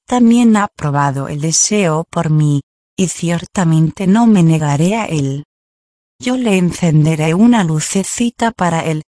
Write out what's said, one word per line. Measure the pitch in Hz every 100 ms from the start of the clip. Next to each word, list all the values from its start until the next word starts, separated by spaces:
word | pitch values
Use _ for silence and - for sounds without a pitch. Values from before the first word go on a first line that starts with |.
también | - 247 233 233 233 214
ha | 202
probado | - 151 143 143 135 139
el | 147
deseo | 160 160 - 208 180 156 165
por | - 165
mí, | 151 151 143 - _ _
y | - 180
ciertamente | - 170 170 185 - 165 160 160 - 190
no | 214 233
me | 208
negaré | 165 160 151 143 170 226
a | 214
él. | 156 135 139 147 _ _ _ _ _ _ -
Yo | 247 254
le | 240 190
encenderé | 175 - 175 151 151 160 156
una | 170 233 240
lucecita | 170 156 - 196 190 - 240 - 233
para | - 175 165
él | 156 156 -